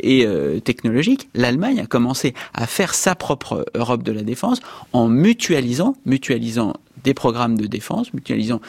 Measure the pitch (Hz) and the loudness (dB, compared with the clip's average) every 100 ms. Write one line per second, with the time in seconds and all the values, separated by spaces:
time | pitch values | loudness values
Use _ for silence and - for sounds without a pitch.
0 | 110 131 110 87 71 78 - 120 - 117 | 2 4 4 2 0 0 -2 -2 0 0
1 | 180 262 - - 123 127 214 262 117 123 | 2 0 -2 0 0 2 0 -2 0 0
2 | 120 131 143 - - - 117 - 185 - | 0 0 -2 -4 -10 -6 -4 -2 -2 0
3 | - 180 - 143 - - - - 117 120 | 0 -2 -2 -4 -4 -4 -4 -2 0 0
4 | 117 107 107 123 214 247 - - - 123 | -2 -4 -4 -4 -2 -2 -4 -18 -4 2
5 | 117 120 185 233 - 156 120 123 208 269 | 4 6 4 4 2 0 0 0 0 0
6 | - 135 - 120 117 113 107 - - - | 0 -2 0 -2 0 0 -2 -4 -12 -4
7 | 135 131 131 117 120 113 104 107 - 214 | -2 0 0 0 0 0 0 -4 -6 -4
8 | 240 131 - 110 110 117 | -4 -8 -4 -2 0 -4